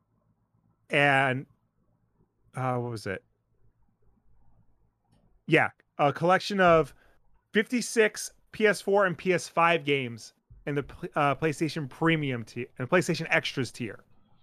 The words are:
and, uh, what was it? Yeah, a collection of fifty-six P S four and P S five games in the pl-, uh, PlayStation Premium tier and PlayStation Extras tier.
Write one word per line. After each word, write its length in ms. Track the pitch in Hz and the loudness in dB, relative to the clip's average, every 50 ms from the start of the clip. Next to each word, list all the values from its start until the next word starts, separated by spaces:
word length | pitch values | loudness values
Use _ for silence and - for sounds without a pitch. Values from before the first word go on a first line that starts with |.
| _ _ _ _ _ _ _ _ _ _ _ _ _ _ _ _ _ _ | _ _ _ _ _ _ _ _ _ _ _ _ _ _ _ _ _ _
and, 560 | 175 147 143 143 135 135 139 135 127 131 - - _ _ _ _ _ _ _ _ _ _ _ _ _ _ _ _ _ _ _ _ _ | 2 2 4 4 4 4 2 0 -2 -4 -8 -12 _ _ _ _ _ _ _ _ _ _ _ _ _ _ _ _ _ _ _ _ _
uh, 200 | 135 127 127 127 | -6 -4 -4 -4
what 160 | 123 120 120 | -4 -4 -6
was 160 | 117 107 - 101 | -8 -8 -8 -8
it? 160 | 95 - - _ _ _ _ _ _ _ _ _ _ _ _ _ _ _ _ _ _ _ _ _ _ _ _ - _ _ _ _ _ _ _ _ _ _ _ _ _ _ _ _ _ _ _ - | -8 -8 -10 _ _ _ _ _ _ _ _ _ _ _ _ _ _ _ _ _ _ _ _ _ _ _ _ -20 _ _ _ _ _ _ _ _ _ _ _ _ _ _ _ _ _ _ _ 2
Yeah, 220 | 160 156 120 - - _ _ _ _ - | 2 2 2 0 -4 _ _ _ _ 0
a 140 | 151 143 | 0 0
collection 480 | 135 - 160 175 185 175 - - 208 196 | 2 0 0 2 2 2 0 -2 0 2
of 340 | 185 175 165 160 151 - - _ _ _ _ _ _ _ _ _ _ _ - | 6 6 6 6 4 0 -6 _ _ _ _ _ _ _ _ _ _ _ -2
fifty-six 800 | 208 220 - 254 240 202 - - 233 214 208 - - - - - _ _ _ | -2 -2 0 -4 -4 -4 -2 0 0 0 0 0 -6 -12 -14 -16 _ _ _
P 160 | - - 214 208 | -6 0 2 2
S 140 | 196 - | 2 2
four 240 | - 202 196 202 202 | 0 0 2 2 2
and 120 | 185 165 - | 2 0 -2
P 160 | - 185 180 | -2 0 0
S 140 | 160 - - | 0 -2 -2
five 380 | - 170 165 170 170 170 143 | 0 2 4 4 4 2 2
games 480 | 143 143 139 131 120 117 110 - - _ _ _ _ - - _ | 0 -2 -2 -2 -6 -10 -12 -16 -20 _ _ _ _ -20 -14 _
in 100 | 156 143 | -6 -4
the 80 | 143 127 | -4 -6
pl-, 260 | - - - - - - | -6 -12 -14 -14 -8 -2
uh, 200 | 160 147 143 139 | 0 0 0 0
PlayStation 540 | - 160 160 143 - 170 151 - 165 147 127 | 0 -2 -4 -2 -2 -4 -4 -4 -6 -8 -10
Premium 540 | - - 156 165 165 156 147 135 127 117 110 | -6 -2 0 2 2 2 -2 -4 -6 -6 -8
tier 240 | - - 120 123 - _ - | -10 -10 -12 -12 -12 _ -10
and 120 | 127 120 | -4 0
PlayStation 360 | 175 185 - - 165 - 160 - | 0 0 2 0 -2 -4 -2 -2
Extras 420 | - 165 - - - 143 123 - | -2 -2 -2 -2 -4 -4 -6 -6
tier. 320 | - - 123 101 - - _ _ - _ _ _ _ _ | -6 -10 -10 -10 -10 -14 _ _ -20 _ _ _ _ _